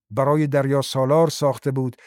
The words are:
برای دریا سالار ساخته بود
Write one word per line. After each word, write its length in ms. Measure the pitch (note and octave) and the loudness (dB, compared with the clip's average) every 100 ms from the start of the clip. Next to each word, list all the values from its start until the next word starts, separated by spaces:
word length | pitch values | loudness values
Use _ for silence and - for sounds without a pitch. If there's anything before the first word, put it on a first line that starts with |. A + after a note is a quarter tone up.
| - | -8
برای 360 | G#2+ C3+ D3+ D3 | -2 0 2 2
دریا 340 | C#3 C3+ C#3 | 0 0 0
سالار 480 | C3 C3+ C3 D#3 E3 | -2 -2 2 2 2
ساخته 420 | - C#3+ A#2+ C#3+ | 0 -2 -2 -4
بود 240 | C3+ B2+ - | -2 -4 -8